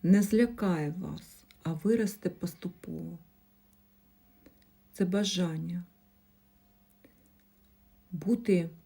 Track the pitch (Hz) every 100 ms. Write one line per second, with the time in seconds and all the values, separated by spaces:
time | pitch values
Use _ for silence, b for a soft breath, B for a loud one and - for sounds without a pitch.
0 | 175 202 202 220 240 240 202 165 147 170
1 | 151 151 - - _ _ 160 156 202 226
2 | 208 - 180 - 175 - 180 - - 160
3 | 165 170 - _ _ _ _ _ _ _
4 | _ _ _ _ - _ _ _ _ -
5 | 180 196 202 185 175 160 165 175 175 _
6 | _ _ _ _ _ _ _ _ _ _
7 | b b b _ _ _ _ _ _ _
8 | _ 175 170 233 - 185 165 -